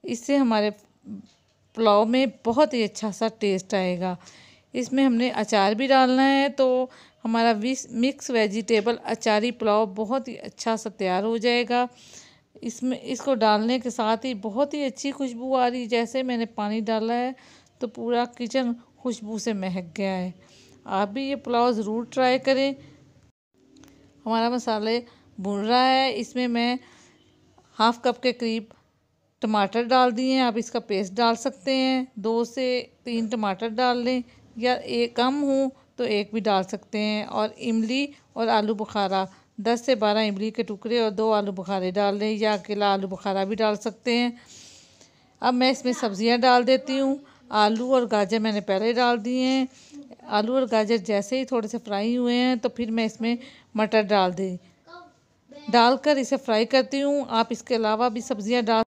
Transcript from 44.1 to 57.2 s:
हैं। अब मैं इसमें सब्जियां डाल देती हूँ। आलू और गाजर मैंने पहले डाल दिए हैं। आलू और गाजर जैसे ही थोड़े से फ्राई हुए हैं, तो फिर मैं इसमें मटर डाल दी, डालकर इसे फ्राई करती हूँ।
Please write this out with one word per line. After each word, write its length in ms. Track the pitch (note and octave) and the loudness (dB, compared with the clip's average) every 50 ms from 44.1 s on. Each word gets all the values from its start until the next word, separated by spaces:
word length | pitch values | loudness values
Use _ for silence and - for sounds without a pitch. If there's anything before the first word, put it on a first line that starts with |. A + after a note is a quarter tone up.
| A#3 | 0
हैं। 180 | A#3+ A#3+ A#3+ A#3 A#3+ - - - - - - - - - _ - _ - _ _ _ _ _ _ _ | 0 0 -2 -4 -8 -20 -20 -20 -20 -20 -20 -20 -20 -20 _ -20 _ -20 _ _ _ _ _ _ _
अब 120 | - A#3+ B3 | 0 0 2
मैं 160 | B3 B3+ C4 | 4 4 2
इसमें 220 | C4+ C4 - B3+ B3 | 2 2 -2 -4 -2
सब्जियां 460 | - C4 A3 G3 F#3 A3 A#3 A#3+ B3 | -2 -2 -4 -2 0 2 2 2 4
डाल 240 | A#3 B3+ B3 B3 B3 | 6 6 6 6 6
देती 340 | A#3 C4 B3+ B3+ - C4 C4+ | 4 2 2 2 -2 -2 0
हूँ। 200 | C4+ C4+ C#4 C#4 - - - _ _ - G#3 | 0 0 0 -4 -8 -18 -20 _ _ -4 2
आलू 360 | G#3+ G#3 G#3+ A3+ A3 B3 B3+ C4+ | 2 4 4 2 0 0 2 2
और 120 | B3+ A#3+ | 2 2
गाजर 320 | G#3 A3 G#3 G3+ F3+ A3 A3+ | 2 0 0 0 0 0 0
मैंने 200 | G#3+ A3 G#3+ G#3 | 0 0 -2 -2
पहले 300 | G3 - F#3+ F#3+ G#3+ A3+ | -2 0 0 0 2 0
डाल 260 | A#3+ A#3+ B3 A#3+ A#3+ A#3+ | 2 2 2 2 2 0
दिए 240 | G3+ A#3+ B3+ B3+ | -2 -4 -2 0
हैं। 260 | B3+ C4 C4 C4+ C4 C4 - - - - D4 C#4+ C#4 C4 - _ - B3 | 0 2 2 0 0 -2 -6 -18 -20 -20 -20 -20 -20 -20 -20 _ -10 -2
आलू 260 | G#3+ G#3 G#3+ A3+ B3+ | 0 0 0 2 2
और 120 | C4+ C4 | 0 0
गाजर 300 | G#3+ A3+ A3 G#3+ G3+ A#3 A3+ F3+ | 2 2 0 2 2 0 0 0
जैसे 340 | G3+ G#3 G3+ G3 G3+ B3+ C4 | 0 0 -2 0 -2 -2 -4
ही 60 | C4 | -2
थोड़े 240 | B3+ C4 A#3 G#3+ G#3 | -2 -2 -2 -2 -4
से 100 | - A#3 | -8 -8
फ्राई 340 | - G#3 G#3 G3 G#3 A#3 A#3+ | -6 -4 -4 -2 0 0 0
हुए 200 | B3 B3 A#3+ A#3+ | 0 0 0 2
हैं, 240 | B3 B3 B3+ B3+ A#3 | 2 2 2 0 0
तो 100 | - B3 | -2 -4
फिर 220 | A#3+ - A#3 A3 | -4 -4 -4 -2
मैं 160 | A3 A3+ A3+ | -2 -2 -2
इसमें 300 | A3 A3+ - A3+ A#3 A#3+ A#3 - - - - _ _ _ | -2 -4 -4 -2 -2 -2 -4 -6 -18 -20 -20 _ _ _
मटर 260 | G#3+ G#3+ G#3 - A3 G#3+ | -2 -2 2 4 2 4
डाल 280 | F#3 G#3 G3+ F#3 F3+ | 4 4 4 4 2
दी, 240 | F3 E3 G3 F#3+ F3+ F3+ - - _ _ _ - - F4 - - _ _ _ _ _ _ _ _ C4+ C#4+ - A3 | 0 -2 -4 -6 -6 -8 -12 -20 _ _ _ -20 -20 -20 -20 -20 _ _ _ _ _ _ _ _ -20 -16 -8 2
डालकर 480 | G3+ A#3+ A#3 A#3+ C4+ C4 - D4 D4 C4+ | 4 6 6 6 4 4 2 2 2 2
इसे 180 | B3+ - C#4 C4+ | 0 -2 -2 -4
फ्राई 260 | - - A3 G#3+ A#3 | -2 0 0 0 0
करती 340 | A3+ - C4 C4 C4 C#4+ C#4 | 2 2 2 2 2 -2 -2
हूँ। 260 | C#4+ C#4+ C#4+ C#4+ | 0 0 0 0